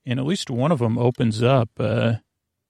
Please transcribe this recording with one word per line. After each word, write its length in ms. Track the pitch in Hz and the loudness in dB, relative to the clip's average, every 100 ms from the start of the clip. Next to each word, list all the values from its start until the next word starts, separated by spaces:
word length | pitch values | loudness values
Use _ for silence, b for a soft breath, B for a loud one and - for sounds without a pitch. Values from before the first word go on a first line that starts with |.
and 160 | 135 123 | -6 -4
at 60 | 135 | -2
least 240 | 196 - | -4 -4
one 220 | 120 139 | -2 0
of 100 | 156 | 0
'em 160 | 120 117 | 0 0
opens 460 | 120 - 117 107 | 0 0 0 2
up. 260 | 120 135 110 - | 2 2 0 -4
Uh, 360 | 110 113 113 113 _ _ _ _ | -2 0 0 -2 _ _ _ _